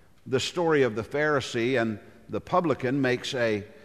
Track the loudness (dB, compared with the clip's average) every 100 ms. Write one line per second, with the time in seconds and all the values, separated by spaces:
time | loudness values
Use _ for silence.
0 | -20 -20 -2 -2 0 0 2 4 4 0
1 | -4 -2 0 0 -2 -2 0 2 0 -4
2 | -12 -20 -8 -8 0 0 2 -2 -2 0
3 | 0 0 -2 -2 0 0 -4 -16